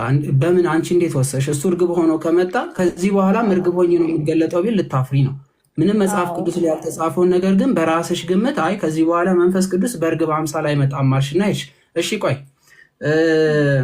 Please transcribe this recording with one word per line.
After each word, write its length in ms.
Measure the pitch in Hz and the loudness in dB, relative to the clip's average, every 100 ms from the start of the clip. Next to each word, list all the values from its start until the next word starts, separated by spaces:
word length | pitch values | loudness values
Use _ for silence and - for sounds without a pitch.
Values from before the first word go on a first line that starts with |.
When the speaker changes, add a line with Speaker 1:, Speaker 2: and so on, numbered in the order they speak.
| 113 143 147 135 | 0 0 2 2
Speaker 1:
በምን 300 | 160 180 170 | 2 2 2
አንቺ 200 | 160 165 | 0 0
እንዴት 240 | 175 165 143 | 0 0 0
ወሰንሽ? 320 | 131 131 143 | -2 -2 -2
እሱ 160 | 143 190 | -2 0
እርግብ 260 | 170 175 | 0 0
ሆኖ 180 | 175 160 160 | 0 0 0
ከመጣ 360 | 165 170 180 247 330 | 0 0 0 -2 -6
ከዚህ 380 | - 180 165 190 | -2 -2 0 -2
በኋላም 400 | 196 190 220 226 | 2 2 2 2
እርግብ 240 | 180 175 175 | 0 0 0
ሆኜ 160 | 175 170 | 2 2
ነው 120 | 165 | 0
የሚገለጠው 540 | 160 151 160 160 175 | -2 0 0 0 0
ቢል 140 | 208 208 | 0 0
ልታፍሪ 420 | 151 131 131 135 | -2 -2 -2 0
ነው። 120 | 139 - - _ _ - | 0 -2 -16 _ _ -2
ምንም 200 | 175 214 | 0 2
መጽሐፍ 300 | 196 202 180 | 0 -2 -4
Speaker 2:
አዎ። 80 | 170 | -4
Speaker 1:
ቅዱስ 200 | 170 170 | -4 -2
ላይ 120 | 165 | -2
ያልተጻፈውን 640 | 156 160 - 160 180 180 | -2 -6 -4 -4 0 2
ነገር 240 | 180 190 | 2 2
ግን 180 | 196 269 | 2 2
በራስሽ 500 | 175 160 165 165 170 - | 2 0 0 -2 -4 -2
ግምት 320 | 190 247 302 | 0 0 0
አይ 160 | 160 202 | -2 -2
ከዚህ 280 | 156 156 160 | -2 0 0
በኋላ 240 | 170 185 180 | 2 2 2
መንፈስ 300 | 175 185 185 | 2 2 0
ቅዱስ 260 | 180 - 156 | 0 -2 -2
በእርግብ 360 | 160 160 160 | -2 -2 -2
አምሳል 340 | 156 156 160 151 | -2 -4 -4 -2
አይመጣም 460 | 147 139 143 135 | 0 0 0 0
አልሽና 320 | 131 139 160 202 | 0 0 0 0
ይሽ። 160 | 147 - _ _ 165 | -2 -6 _ _ -6
እሺ 140 | 175 208 | -4 -2
ቆይ፣ 160 | 190 120 - _ _ _ - - | -4 -4 -8 _ _ _ -20 -8
እ፣ 100 | 147 156 165 156 156 151 143 135 | -2 2 2 2 2 2 2 2